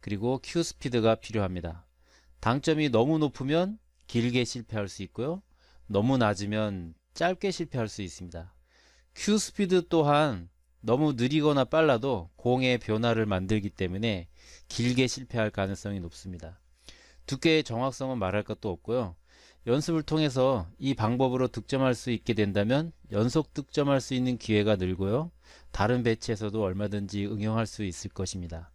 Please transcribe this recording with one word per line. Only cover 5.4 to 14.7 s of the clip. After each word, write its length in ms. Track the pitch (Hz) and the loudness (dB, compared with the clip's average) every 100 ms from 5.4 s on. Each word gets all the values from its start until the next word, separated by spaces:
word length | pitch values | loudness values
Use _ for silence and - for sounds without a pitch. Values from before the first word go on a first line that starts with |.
| _ _ _ - - | _ _ _ -20 -2
너무 320 | 101 117 135 | 2 4 4
낮으면 760 | 110 98 104 107 107 95 85 82 _ | 2 0 -2 -2 -2 -6 -10 -16 _
짧게 380 | - 170 180 202 | -4 -2 0 -4
실패할 360 | 180 160 131 107 | -4 -6 -4 -4
수 140 | - | -6
있습니다. 520 | 95 - 90 82 90 _ _ _ _ _ _ | -12 -10 -14 -14 -16 _ _ _ _ _ _
큐 240 | - - 214 | -8 0 0
스피드 500 | - - 196 185 170 | 0 -2 2 2 4
또한 600 | 170 147 147 151 101 87 _ _ _ | 2 4 4 4 0 -8 _ _ _
너무 340 | 110 127 151 | 0 2 2
느리거나 500 | 127 123 156 151 143 | 2 2 4 4 4
빨라도 680 | 127 156 156 120 135 117 85 _ | 2 4 4 4 2 -2 -6 _
공의 420 | 120 127 131 120 | 0 2 2 0
변화를 480 | - 110 117 113 107 | 0 0 2 2 0
만들기 440 | 95 92 107 101 | 0 0 0 0
때문에 580 | - 92 92 113 98 82 - - - | -4 -4 -2 -2 -2 -6 -20 -20 -20
길게 380 | - | -12